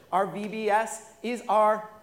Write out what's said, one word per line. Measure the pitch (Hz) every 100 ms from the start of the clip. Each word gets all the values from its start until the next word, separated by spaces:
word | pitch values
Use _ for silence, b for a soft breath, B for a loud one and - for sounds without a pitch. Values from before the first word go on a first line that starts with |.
| B
our | 180 196
V | 170 208
B | 220 220
S | 208 226 - - -
is | 220 240 -
our | 208 214 214 - -